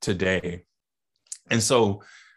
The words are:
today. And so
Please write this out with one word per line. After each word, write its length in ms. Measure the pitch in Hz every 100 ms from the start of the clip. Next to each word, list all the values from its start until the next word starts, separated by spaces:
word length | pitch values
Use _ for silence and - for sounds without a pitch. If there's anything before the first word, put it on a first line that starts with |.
today. 640 | - 92 95 92 87 90 - _ _ _ _ _ - - -
And 140 | 117
so 400 | 107 127 107 104 - - -